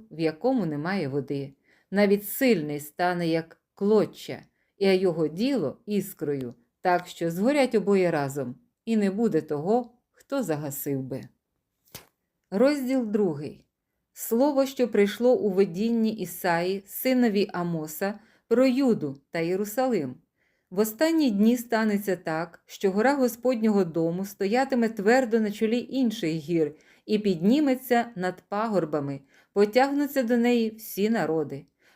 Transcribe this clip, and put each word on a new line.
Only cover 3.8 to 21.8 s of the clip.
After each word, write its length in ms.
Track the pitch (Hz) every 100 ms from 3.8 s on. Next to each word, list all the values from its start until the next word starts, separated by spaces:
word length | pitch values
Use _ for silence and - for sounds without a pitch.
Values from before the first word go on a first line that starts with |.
| 202 214 165 - - 131 - _ _ _
і 180 | 196 185
його 320 | 185 165 156
діло 480 | 160 247 269 143 - -
іскрою, 680 | 208 196 - 147 143 123 120 _ _
так 260 | 185 180 175
що 240 | - 170
згорять 440 | 170 214 294 254
обоє 360 | 220 185 202 175
разом, 440 | 160 139 139 123 127 _ _
і 120 | - 226
не 140 | 196
буде 300 | 196 233 160
того, 500 | 151 147 160 233 247 _ _
хто 300 | _ _ 277
загасив 600 | 202 147 147 135 147 139
би. 180 | 131 131 - _ _ _ _ _ _ - _ _ _ _ _
Розділ 520 | 190 262 294 247 269 226
другий. 580 | 208 196 143 147 - _ _ _ _ _
Слово, 540 | - - 233 285 269 269
що 220 | - 240
прийшло 500 | 220 202 - 240 233
у 120 | 214
видінні 600 | 185 196 165 226 233 220
Ісаї, 720 | 220 180 - 185 165 180 196 -
синові 600 | - 262 254 240 202 -
Амоса, 680 | 180 175 170 156 - 196 214 _ _ _
про 180 | 226 262
Юду 500 | 247 277 208 143 135 _
та 80 | 170
Єрусалим. 760 | 165 185 208 208 262 220 135 131 _ _ _ _ _
В 80 | 180
останні 520 | 220 - 320 330 285
дні 260 | 202 220 247
станеться 600 | - 220